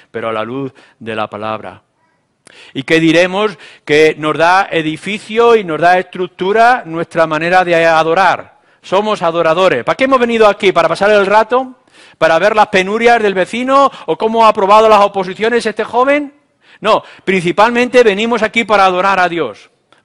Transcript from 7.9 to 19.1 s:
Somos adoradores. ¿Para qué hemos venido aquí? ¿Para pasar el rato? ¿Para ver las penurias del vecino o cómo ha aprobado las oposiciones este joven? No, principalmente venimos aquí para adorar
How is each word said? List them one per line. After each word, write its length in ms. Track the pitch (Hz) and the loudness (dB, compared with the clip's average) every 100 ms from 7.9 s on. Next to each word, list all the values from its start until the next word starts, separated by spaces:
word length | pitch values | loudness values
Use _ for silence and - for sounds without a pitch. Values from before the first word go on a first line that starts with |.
| 160 160 170 180 117 - _ _ _ | 2 2 2 0 0 -8 _ _ _
Somos 400 | - 185 214 202 | -4 -2 -2 -4
adoradores. 600 | 175 165 160 165 185 131 | -4 -2 0 2 2 0
¿Para 140 | 113 170 | -2 -2
qué 80 | |
hemos 160 | 269 262 | 0 0
venido 260 | 240 226 214 | 0 2 2
aquí? 240 | 202 196 | 2 0
¿Para 180 | 170 160 | 0 0
pasar 220 | 165 196 | 0 2
el 140 | 208 | 2
rato? 520 | 190 214 220 247 262 - _ _ - - | 2 2 2 -2 -4 -14 _ _ -16 -2
¿Para 200 | 160 165 | 0 2
ver 160 | 202 | 2
las 140 | 214 208 | 2 0
penurias 520 | 190 185 220 233 233 | 0 -2 0 2 2
del 140 | 208 | 0
vecino 560 | 190 175 233 254 277 277 - - | -2 -4 -4 0 2 2 -2 -8
o 100 | 160 | -4
cómo 280 | 220 226 | -2 2
ha 40 | 220 | 2
aprobado 400 | 214 196 214 220 | 2 2 4 4
las 120 | 208 | 4
oposiciones 680 | 202 196 185 185 214 233 220 | 2 -2 -8 -4 -2 -2 -4
este 160 | 208 | -6
joven? 500 | 214 233 269 294 285 _ _ _ _ - | -4 -2 0 -2 -4 _ _ _ _ -6
No, 220 | 196 185 - - | 0 0 -2 -12
principalmente 800 | - 190 170 165 220 240 247 247 | -4 -2 -2 0 2 2 0 2
venimos 380 | 233 196 233 233 | 2 0 -2 -2
aquí 220 | 214 226 | -2 -4
para 200 | 214 208 | 0 2
adorar 340 | 190 180 196 | 2 2 0